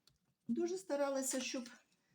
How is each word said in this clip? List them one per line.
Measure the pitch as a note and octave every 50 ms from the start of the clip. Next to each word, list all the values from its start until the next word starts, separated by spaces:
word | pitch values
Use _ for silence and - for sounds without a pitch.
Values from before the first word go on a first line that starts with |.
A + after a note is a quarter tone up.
| _ _ _ _ _ _ _ _ _ -
Дуже | A#3 A#3+ F4 E4+ F4+ F#4
старалася, | - - C#4+ C#4+ C#4+ C#4 C#4 C4+ C4 - - C4
щоб | A#3+ - - C4 A#3 - - - - _ _ _ _ _ _